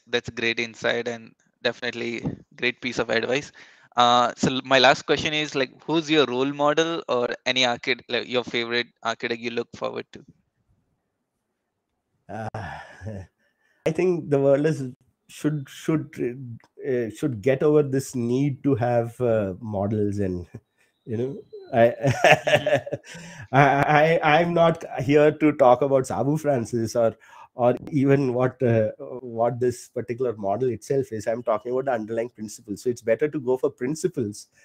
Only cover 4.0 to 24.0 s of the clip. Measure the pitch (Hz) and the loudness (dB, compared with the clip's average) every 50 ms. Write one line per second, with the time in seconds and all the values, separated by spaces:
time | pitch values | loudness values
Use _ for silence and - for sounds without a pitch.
4 | 123 120 120 120 123 117 - - - 160 135 127 135 131 135 135 123 127 151 - | 4 4 6 4 4 2 0 -2 -2 -2 -2 -2 0 2 4 6 8 6 6 4
5 | - - 151 139 - 165 151 151 151 143 139 143 131 127 - - - - 151 170 | 2 -2 -2 0 0 -2 -2 -2 -4 -4 -2 -4 -4 -4 -6 -10 -6 -2 -2 -2
6 | 160 143 156 156 139 120 123 123 135 139 143 143 143 147 151 156 165 165 165 160 | 0 2 2 2 2 2 2 0 -2 -2 -2 0 0 2 2 2 2 0 -2 -6
7 | - - 123 123 120 117 117 - _ 127 127 127 127 123 120 120 - - 123 120 | -4 -2 -2 0 0 -2 -4 -4 _ -2 0 2 2 2 0 -2 -2 -2 -4 -4
8 | - - 123 117 107 - 120 123 113 - - 120 117 117 120 120 120 120 _ _ | -4 -4 -4 -4 -4 -2 -2 -2 -2 -2 -4 -4 -2 -2 -2 -2 -2 -4 _ _
9 | - 113 113 - - 117 120 117 113 120 117 120 117 - - - 123 117 120 120 | -6 -6 -4 -4 -4 -6 -6 -6 -6 -6 -6 -6 -6 -8 -8 -8 -8 -8 -8 -8
10 | 117 - - - - - - _ _ _ _ _ _ _ _ _ _ _ _ _ | -12 -12 -16 -20 -20 -20 -20 _ _ _ _ _ _ _ _ _ _ _ _ _
11 | _ _ _ _ _ _ _ _ _ _ _ _ _ _ _ _ _ _ _ _ | _ _ _ _ _ _ _ _ _ _ _ _ _ _ _ _ _ _ _ _
12 | _ _ _ _ _ - 95 110 110 110 - 113 98 90 - - - - - - | _ _ _ _ _ -16 -12 -12 -10 -10 -10 -10 -10 -10 -12 -14 -16 -20 -20 -16
13 | 90 107 107 98 90 - _ _ _ _ _ _ _ _ _ _ _ 160 160 - | -14 -12 -12 -12 -14 -16 _ _ _ _ _ _ _ _ _ _ _ -4 -2 0
14 | 175 185 175 170 - - 143 139 139 139 139 139 147 165 156 131 135 127 127 - | 0 0 0 -2 -2 0 0 2 4 4 4 4 2 0 0 -2 -6 -10 -12 -14
15 | _ _ _ _ _ _ - - - 151 151 147 135 - - - - - 160 143 | _ _ _ _ _ _ -12 -6 -4 -4 -4 -4 -6 -12 -16 -8 -4 -2 -2 -2
16 | 131 139 - - 143 123 123 135 135 120 117 - - _ _ - - 143 127 123 | -2 -6 -8 -6 -6 -6 -6 -8 -12 -14 -14 -16 -18 _ _ -10 -6 -4 -2 -2
17 | 117 110 101 - - 147 127 104 95 131 131 135 - 151 151 151 147 135 127 135 | -2 -4 -6 -4 -4 -4 -4 0 0 2 2 4 4 4 4 4 4 2 0 -2
18 | 131 - - 127 117 117 120 131 143 147 135 - - 143 135 107 120 120 120 120 | -4 -4 -4 -4 -2 0 0 0 0 0 -2 -2 0 0 0 2 2 2 2 0
19 | 117 117 117 - 127 120 113 110 104 95 92 - 123 110 104 98 98 101 110 107 | 0 -2 -4 -2 0 0 2 2 0 -2 -4 -8 -10 -6 -4 -2 -2 -2 0 0
20 | 104 104 101 101 101 92 90 87 87 - - 110 - _ _ _ _ _ _ _ | 0 -2 -2 -2 -2 -2 -4 -6 -8 -10 -16 -18 -20 _ _ _ _ _ _ _
21 | _ - 117 107 123 131 - - - _ - - - - 135 123 117 - - - | _ -8 -6 -4 -4 -6 -6 -10 -14 _ -20 -20 -14 -2 4 4 4 4 4 2
22 | - 139 123 - - 156 151 - - - 160 143 143 147 151 135 - - 151 - | -2 -2 0 2 4 4 4 4 4 2 0 0 2 0 -2 -2 -2 -6 -8 -10
23 | - - - - - - - - 110 - - 135 143 139 139 139 143 143 151 147 | -10 -14 -20 -20 -20 -20 -18 -18 -10 -2 2 4 4 4 4 4 2 4 4 4